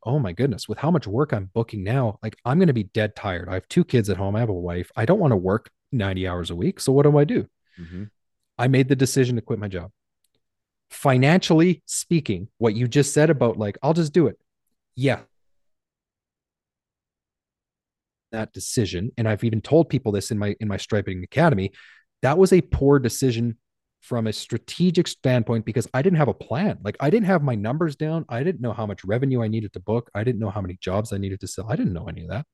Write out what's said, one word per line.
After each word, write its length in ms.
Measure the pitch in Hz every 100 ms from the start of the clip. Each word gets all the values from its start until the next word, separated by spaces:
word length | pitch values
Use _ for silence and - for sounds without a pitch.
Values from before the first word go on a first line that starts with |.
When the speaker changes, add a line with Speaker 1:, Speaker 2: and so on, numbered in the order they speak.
| 110
Speaker 1:
"Oh 140 | 147
my 120 | 98
goodness, 380 | 85 135 95 -
with 80 | 107
how 120 | 151
much 140 | 160 104
work 280 | 113 151
I'm 160 | 110 95
booking 300 | 113 117 107
now, 340 | 95 135 113 -
like, 140 | 110 - 120
I'm 120 | 160
gonna 120 | 180
be 120 | 117
dead 300 | 98 107 107 -
tired. 320 | 101 87 90
I 60 | 92
have 120 | -
two 160 | 180
kids 260 | 170 123 104
at 60 | 90
home. 220 | 98 107
I 20 |
have 80 | 117
a 60 |
wife. 360 | 87 87 87 - 110
I 80 |
don't 160 | 117 208
wanna 160 | 151 101
work 340 | 92 110 - _ _
ninety 340 | 127 98 92 92
hours 240 | 87 82
a 60 | 85
week. 240 | 151 -
So 140 | -
what 100 | 135
do 140 | 147 147
I 80 | 151
do?" 240 | 247 - _ _ -
Speaker 2:
Mm-hmm. 260 | 82 90 107 _ _ _ _ -
Speaker 1:
I 120 | 123
made 180 | 131 131
the 80 | 135
decision 400 | 131 139 123 117
to 60 |
quit 180 | - 107
my 80 | 101
job. 240 | 92 87 _ _ _ _ _ _ _ _ _ _
Financially 960 | - 143 127 139 185 - 160 165 - -
speaking, 640 | - - 170 143 90 98 -
what 160 | 113
you 140 | 110 123
just 260 | 143 139
said 160 | 151 160
about, 280 | 139 120 104
like, 200 | 101 -
"I'll 100 | 139
just 200 | 165 151
do 140 | 180 139
it." 120 | - _ _ _ _ _ 120
Yeah. 280 | 135 107 - _ _ _ _ _ _ _ _ _ _ _ _ _ _ _ _ _ _ _ _ _ _ _ _ _ _ _ _ _ _
That 220 | 110 110
decision, 580 | 98 - 123 98 90 110 -
and 100 | 110
I've 160 | 104
even 180 | 117 107
told 280 | - 156 156
people 220 | 127 110
this 200 | 101 -
in 60 | 104
my, 180 | 104 -
in 80 | 107
my 100 | 95
Striping 460 | - 104 95 92
Academy, 480 | 98 147 165 101 98 - - _ _ _
that 160 | 127 160
was 140 | 190
a 80 | 180
poor 380 | - - 139 143
decision 580 | 120 - 131 117 120 113 _ _ _ _
from 260 | - 120 110
a 60 |
strategic 760 | - - 117 - - 180 170 -
standpoint 580 | - 135 123 113 113 110
because 220 | 120 -
I 80 | 131
didn't 160 | 180 160
have 100 | 123
a 60 |
plan. 440 | - - 123 202 -
Like, 140 | 101 -
I 100 | 139
didn't 180 | 226 190
have 140 | 180
my 140 | 143 107
numbers 400 | 107 151 165 139
down. 300 | 156 160 -
I 140 | 120
didn't 180 | 165 -
know 120 | 123
how 120 | 101 107
much 180 | 98 92
revenue 360 | 117 139 123
I 60 | 110
needed 260 | 110 104
to 60 | 98
book. 300 | - 117 -
I 100 | 104
didn't 160 | 113 101
know 100 | 104
how 120 | 101
many 160 | 92 92
jobs 320 | 92 98 110
I 40 | 98
needed 220 | 98 95
to 60 | 95
sell. 200 | - 113
I 60 | 190
didn't 180 | 190
know 140 | 82 -
any 160 | 87
of 60 | 85
that. 160 | 101 -